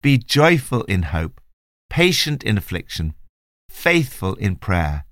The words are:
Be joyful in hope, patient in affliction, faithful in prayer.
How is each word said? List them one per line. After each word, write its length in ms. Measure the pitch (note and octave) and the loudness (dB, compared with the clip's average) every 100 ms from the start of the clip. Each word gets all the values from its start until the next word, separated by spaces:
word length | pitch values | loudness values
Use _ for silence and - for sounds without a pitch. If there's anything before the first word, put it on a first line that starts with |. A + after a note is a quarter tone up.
Be 160 | C#3+ C3+ | 4 2
joyful 640 | - C#3+ D#3 E3 - B2 | 2 4 4 4 0 -4
in 200 | - F#2+ | 0 -2
hope, 380 | D#2+ E2 D#2+ - _ _ _ _ _ | 0 -2 -4 -8 _ _ _ _ _
patient 540 | - F3+ D#3 D3+ C#3+ | 2 2 2 -2 -2
in 140 | - G#2 | 0 -2
affliction, 560 | - F2+ - - D#2+ - - _ _ _ _ | -2 -8 -8 -6 -6 -6 -18 _ _ _ _
faithful 640 | - E3+ E3+ C3+ - F#2+ - | -2 2 2 0 -4 -6 -2
in 200 | G2+ F2+ | -2 -2
prayer. 500 | - F2+ D#2 D2 - | -2 0 0 -4 -8